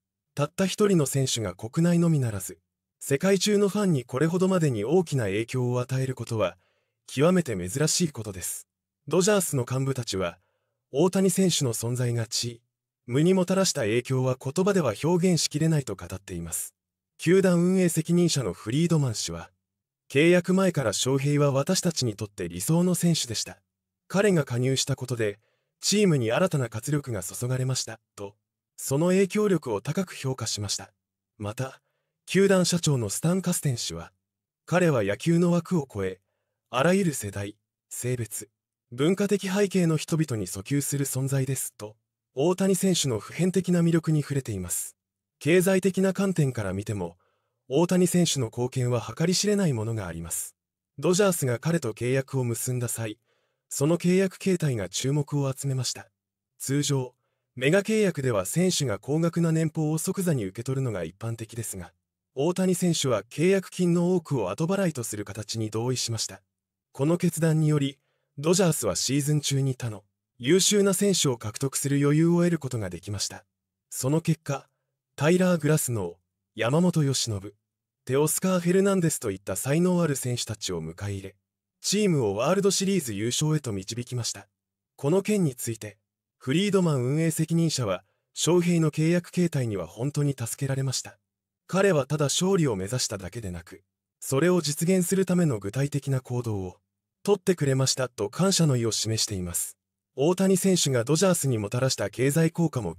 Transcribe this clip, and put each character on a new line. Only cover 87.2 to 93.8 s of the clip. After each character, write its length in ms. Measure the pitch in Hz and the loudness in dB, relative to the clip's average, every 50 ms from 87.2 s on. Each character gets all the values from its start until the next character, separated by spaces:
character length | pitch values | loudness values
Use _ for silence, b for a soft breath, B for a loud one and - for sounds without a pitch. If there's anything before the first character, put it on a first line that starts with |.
営 120 | 165 165 | 0 0
責 240 | - - 160 - 165 | 0 0 -2 0 0
任 140 | 165 165 160 | 2 2 0
者 160 | - - 123 | 0 -2 -2
は、 180 | 98 90 92 - _ _ _ _ _ - | -2 -2 -4 -6 _ _ _ _ _ -8
「翔 280 | - - 147 175 180 | -4 0 2 4 4
平 180 | 170 175 175 165 | 4 4 2 2
の 120 | 160 151 | 2 2
契 180 | - 156 156 160 | 2 0 2 2
約 220 | 175 175 175 - | 2 0 -2 -2
形 160 | - 180 175 165 | -2 0 0 2
態 180 | - 139 123 | 0 0 -2
に 100 | 113 104 | -2 -4
は 120 | 92 82 - | -6 -6 -8
本 240 | - - 120 147 | -8 -6 -6 -4
当 100 | - 147 | -2 0
に 140 | 143 143 135 - | 0 0 -2 -4
助 280 | 117 - - - 139 | -6 -8 -6 -6 -4
け 20 | 135 | -4
ら 80 | 135 | -4
れ 80 | 135 135 | -2 -4
ま 80 | 135 | -4
し 100 | 127 - | -4 -6
た。 160 | - - - _ _ _ _ _ _ _ _ _ _ | -8 -10 -16 _ _ _ _ _ _ _ _ _ _
彼 240 | - - 190 202 196 | -4 0 2 4 4
は 160 | 170 147 131 | 4 4 2
た 120 | - 151 151 | 0 0 0
だ 80 | 147 | 0
勝 300 | 135 - - 175 190 196 | 0 0 0 0 2 2
利 120 | 180 156 135 | 2 2 2
を 80 | 107 | 0
目 80 | 92 92 | -2 -4
指 160 | 98 123 123 | -4 -4 -4
し 80 | - - | -4 -4
た 100 | 110 95 | -6 -8
だ 120 | 98 85 | -10 -10
け 100 | - 120 | -10 -10
で 100 | 110 92 | -10 -10
な 140 | 87 85 - | -10 -10 -14
く、 180 | - 92 - | -16 -20 -20